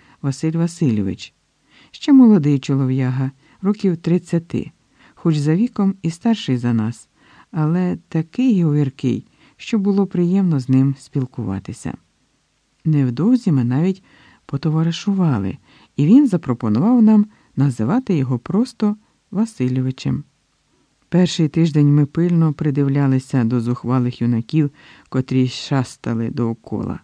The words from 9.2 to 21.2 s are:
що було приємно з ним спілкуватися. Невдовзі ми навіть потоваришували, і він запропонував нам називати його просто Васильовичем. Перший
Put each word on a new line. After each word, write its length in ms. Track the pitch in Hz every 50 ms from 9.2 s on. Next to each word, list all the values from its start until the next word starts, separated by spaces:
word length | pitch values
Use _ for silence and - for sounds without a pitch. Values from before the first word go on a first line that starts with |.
| - _ _ _ _ _ _
що 220 | _ - - - 214
було 280 | 190 202 196 196 196
приємно 540 | 196 - 175 175 170 185 196 190 175 156 135
з 80 | 123 127
ним 260 | 131 131 135 139 135 -
спілкуватися. 960 | - - _ 143 127 - - - 107 95 95 95 92 - - - - - - - _ _ _ _ _ _ _ _ _ _ _ _ _ _ _ _ _
Невдовзі 680 | 160 156 147 135 123 120 135 165 226 254 233 - 196 151
ми 120 | 131 120
навіть 380 | 120 123 143 165 190 190 - _ _ _ _ _ - _ _ _
потоваришували, 1120 | - 143 135 - 160 151 160 165 165 165 - - 202 196 190 180 156 131 101 98 95 - - _ _ _ _ _ _ _
і 100 | - 147
він 220 | 156 220 285 302 240
запропонував 760 | 185 170 - 127 120 - - 110 104 117 175 226 254 240 220
нам 240 | 214 220 208 208 214 - _ _ _ _
називати 600 | - 135 143 123 - 107 120 196 262 262 - 185
його 220 | 151 131 123 127 123
просто 580 | - - 165 202 254 254 - - 214 208 214 214 _ _ _ _ _ _
Васильовичем. 920 | - 190 226 226 - - 127 127 127 131 127 131 127 - - 139 131 139 - - _ _ _ _ _ _ _ _ _ _ _ _ _ _ _ _
Перший 400 | - 175